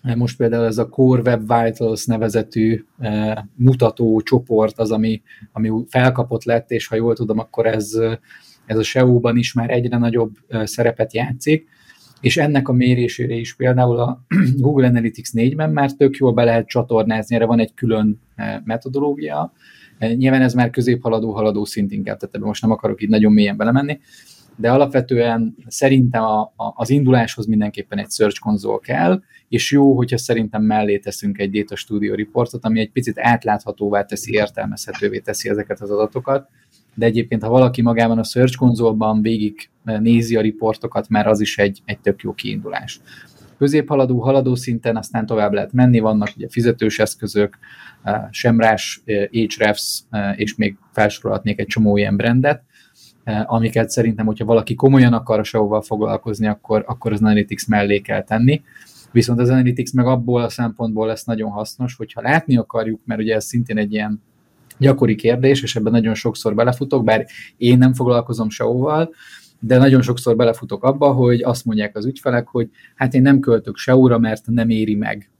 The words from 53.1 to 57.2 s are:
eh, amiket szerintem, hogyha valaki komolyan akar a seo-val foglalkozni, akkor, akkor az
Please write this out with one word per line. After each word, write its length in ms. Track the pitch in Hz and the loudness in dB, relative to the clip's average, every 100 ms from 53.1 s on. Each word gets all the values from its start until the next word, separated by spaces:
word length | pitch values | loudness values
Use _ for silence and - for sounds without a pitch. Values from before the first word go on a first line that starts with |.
| _ | _
eh, 280 | - 107 110 | -6 -6 -2
amiket 380 | 113 113 113 113 | -2 0 0 -2
szerintem, 360 | - 117 107 110 | 0 -2 0 -2
hogyha 180 | 107 | -4
valaki 300 | 107 117 110 | 0 0 0
komolyan 380 | 117 135 135 123 | 2 4 6 6
akar 260 | 117 - 107 | 4 0 -2
a 60 | |
seo-val 380 | 107 113 104 107 | 0 -2 0 -2
foglalkozni, 640 | 107 107 107 107 117 104 107 | -4 -4 -4 -4 -6 -4 -4
akkor, 380 | 104 - 107 - | -4 -2 -2 -2
akkor 260 | 120 117 | -6 -4
az 80 | 104 | 0